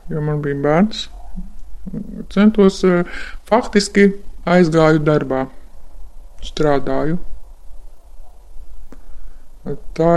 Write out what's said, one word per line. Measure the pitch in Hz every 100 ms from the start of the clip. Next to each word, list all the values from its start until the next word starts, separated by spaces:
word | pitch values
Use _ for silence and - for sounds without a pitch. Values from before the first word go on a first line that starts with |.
| -
jo | 160
man | 151 151
bija | 147 139
bērns. | 143 160 214 - - - - - - - - - - - - - -
Centos, | - 214 214 196 -
eh, | 185 175 175 - - - -
faktiski | 220 - 202 202 196 202 202 - -
aizgāju | - 180 170 160 156 156
darbā, | 151 151 135 131 131 - - - - - - - - -
strādāju. | - - 151 139 135 135 143 180 - - - - - - - - - - - - - - - - - - - - - - - - - - -
Tā | - 165